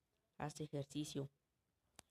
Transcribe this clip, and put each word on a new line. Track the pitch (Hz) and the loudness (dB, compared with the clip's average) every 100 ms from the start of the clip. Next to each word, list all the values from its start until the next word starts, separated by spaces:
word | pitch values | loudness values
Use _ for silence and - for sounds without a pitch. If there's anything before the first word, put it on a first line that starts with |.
| _ _ _ - | _ _ _ -4
Haz | 147 - | -2 -2
ejercicio. | 151 147 139 147 147 143 139 _ _ _ _ _ _ - - | 0 0 0 0 0 0 -2 _ _ _ _ _ _ -16 -16